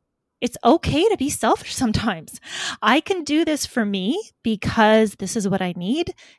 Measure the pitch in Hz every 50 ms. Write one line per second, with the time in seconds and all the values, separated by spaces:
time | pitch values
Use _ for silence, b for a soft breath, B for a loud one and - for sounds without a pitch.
0 | _ _ _ _ _ _ _ _ - 240 - - - 233 285 339 - - - 285
1 | 349 453 415 - 262 294 - - - 220 339 440 - - - - 254 226 214 -
2 | 208 233 190 160 - - - B B B B B B B B B - 214 240 302
3 | - - 392 370 302 285 294 311 339 311 311 277 - - - 247 220 202 202 196
4 | 185 196 294 392 440 - _ _ - 233 220 196 - - - - 220 214 214 220
5 | 220 208 - - 196 180 - 233 190 202 190 190 185 180 175 180 175 190 254 320
6 | 349 - b b b b b